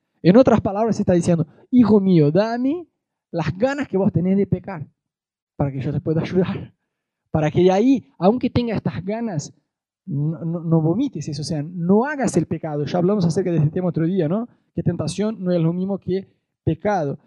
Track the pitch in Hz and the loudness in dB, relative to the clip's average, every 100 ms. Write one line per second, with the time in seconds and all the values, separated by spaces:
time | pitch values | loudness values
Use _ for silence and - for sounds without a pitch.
0 | _ _ 160 214 262 220 226 196 226 196 | _ _ 4 6 6 4 0 -2 -2 -2
1 | 202 175 175 165 160 _ - 247 214 214 | 2 2 2 0 -2 _ 0 4 6 4
2 | 190 170 147 170 220 233 262 349 330 _ | 6 6 6 4 0 -2 -2 -4 -8 _
3 | _ _ _ 170 151 185 254 285 - 190 | _ _ _ -6 -4 -2 -2 -2 -4 0
4 | 196 170 185 196 190 180 180 180 147 _ | 0 0 0 0 0 -2 -6 -14 -14 _
5 | _ _ _ _ _ - 143 135 135 143 | _ _ _ _ _ -6 -6 -4 -6 -6
6 | - 160 - 175 175 196 - _ _ _ | -2 -4 -2 -2 -2 -4 -12 _ _ _
7 | _ _ _ 160 151 175 185 185 254 269 | _ _ _ -2 0 2 4 4 4 2
8 | - - 180 254 240 - 240 202 - - | 0 0 2 2 -2 -2 -2 -4 -4 -6
9 | 185 220 233 160 - - _ _ _ _ | -8 -6 -6 -6 -8 -16 _ _ _ _
10 | - 143 151 165 165 170 160 165 160 185 | -8 -4 -4 -4 -6 -6 0 2 2 0
11 | 285 170 147 143 147 156 151 180 170 202 | -2 -4 -8 -8 -6 -6 -6 -4 2 2
12 | 269 294 214 175 160 160 160 147 135 175 | 2 -2 -2 -2 -2 -6 -6 -6 -2 0
13 | 175 214 170 196 185 165 151 185 180 156 | 0 2 0 0 0 0 0 0 -2 -2
14 | 165 196 151 202 240 _ _ - 165 180 | -2 0 0 -2 -6 _ _ -4 -4 -2
15 | 190 180 214 220 180 175 160 180 190 196 | -6 -4 -4 -4 -2 0 0 -2 -4 -6
16 | - 190 190 _ _ _ - 156 208 190 | -4 -6 -6 _ _ _ -4 -2 -2 -2
17 | 143 - | -2 -6